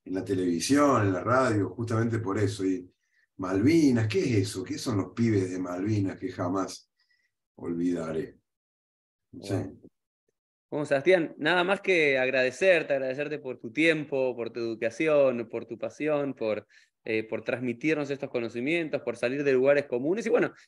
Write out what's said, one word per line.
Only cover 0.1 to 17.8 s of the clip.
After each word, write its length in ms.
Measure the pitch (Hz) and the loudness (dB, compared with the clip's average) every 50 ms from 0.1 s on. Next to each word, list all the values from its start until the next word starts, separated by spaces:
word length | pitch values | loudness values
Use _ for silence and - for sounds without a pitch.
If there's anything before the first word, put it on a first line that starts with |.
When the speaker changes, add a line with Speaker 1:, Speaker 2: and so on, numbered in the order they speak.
| 90 | -6
Speaker 1:
la 100 | 95 90 | -6 -2
televisión, 840 | 98 98 92 90 87 85 82 82 - 135 143 147 143 131 117 104 | -2 -2 0 0 0 0 0 0 2 4 4 4 4 4 4 4
en 60 | 98 | 2
la 120 | 92 90 90 | 0 0 0
radio, 460 | 107 123 131 131 123 107 101 95 - | 2 2 4 4 4 2 2 0 -2
justamente 500 | - - 117 110 113 110 117 117 110 107 | -4 -6 -4 -2 0 0 0 0 0 -2
por 180 | 104 95 101 110 | -2 -2 0 0
eso. 260 | 104 98 - - 95 | 0 0 -2 0 0
Y, 240 | 95 92 87 90 - _ _ _ _ _ _ _ _ _ - | 0 0 -2 -6 -12 _ _ _ _ _ _ _ _ _ -8
"Malvinas, 680 | 92 90 95 98 107 147 165 165 151 139 123 113 110 | -4 -2 0 2 4 4 4 6 4 4 4 2 0
¿qué 140 | 107 - 190 | 0 0 0
es 280 | 165 135 117 101 92 - | 0 2 2 2 0 0
eso? 140 | - 95 | -4 -8
¿Qué 160 | 90 - 101 - | -8 -8 -8 -8
son 200 | - 139 110 98 | -4 -2 -2 -2
los 140 | 87 - | -2 -4
pibes 380 | - - 117 113 107 98 92 87 | -2 0 2 2 2 2 0 -2
de 80 | 90 90 | -4 -6
Malvinas 600 | 92 87 90 90 95 107 107 104 98 92 82 - | -6 -6 -4 -4 -2 -2 0 0 -2 -2 -4 -6
que 120 | - 90 | -8 -8
jamás 580 | - 107 92 87 92 98 92 - - - _ _ _ _ _ _ _ _ _ _ _ _ _ _ _ | -6 -4 -4 -2 -2 -2 -4 -4 -8 -16 _ _ _ _ _ _ _ _ _ _ _ _ _ _ _
olvidaré?". 840 | - - 87 87 85 87 87 87 85 80 80 80 78 - - - _ _ _ _ _ _ _ _ _ _ _ _ _ _ _ _ _ _ _ - 85 | -12 -8 -6 -4 -2 -2 -2 -2 -2 -4 -4 -4 -6 -6 -8 -12 _ _ _ _ _ _ _ _ _ _ _ _ _ _ _ _ _ _ _ -18 -14
Sí. 120 | 90 98 101 | -6 -4 -4
Speaker 2:
Wow. 260 | 90 73 71 - - - - _ _ _ _ _ _ _ _ _ _ _ _ _ _ _ - | -4 -4 -6 -12 -18 -20 -20 _ _ _ _ _ _ _ _ _ _ _ _ _ _ _ -8
Bueno, 160 | - 147 147 | -6 -4 -2
Sebastián, 480 | 143 143 135 135 180 185 180 156 - - - | 0 0 2 4 4 4 4 4 -2 -6 -4
nada 260 | 139 156 175 180 175 | 0 2 2 2 2
más 160 | 185 196 196 | 2 0 -2
que 380 | - 190 185 170 151 143 135 131 | 0 2 2 4 4 4 4 2
agradecerte, 760 | 127 127 131 131 127 127 123 - 185 190 180 160 147 - | 2 2 2 2 2 0 0 2 4 4 4 4 4 0
agradecerte 480 | 143 135 135 131 131 139 147 151 151 143 | -2 -2 -2 -2 -4 -4 -4 -6 -6 -8
por 180 | 139 131 120 - | -8 -10 -10 -10
tu 140 | - 120 | -10 -8
tiempo, 640 | 107 147 160 165 160 156 147 147 143 135 131 127 117 | 0 2 4 4 4 2 0 -2 -2 0 0 0 -2
por 140 | 117 113 113 | -4 -6 -6
tu 100 | - 120 | -6 -6
educación, 880 | 117 113 113 107 117 113 - - 160 156 151 147 139 131 131 120 113 113 | -4 -4 -4 -2 -4 -4 -2 0 0 2 4 6 4 4 2 0 -6 -6
por 140 | - 117 120 | -8 -8 -8
tu 140 | - 117 107 | -8 -10 -10
pasión, 560 | - 113 - - 147 151 151 143 143 139 127 | -10 -10 -8 -6 -4 -2 -2 -2 -2 -4 -6
por, 320 | - 117 110 104 104 - _ _ - _ _ _ _ - | -4 -2 -2 -2 -4 -6 _ _ -20 _ _ _ _ -6
eh, 160 | 113 113 110 110 | -4 -2 -2 -2
por 160 | - 117 107 | -4 -6 -6
transmitirnos 680 | 110 - 120 117 127 123 120 120 | -4 -4 -4 -4 -4 -6 -4 -2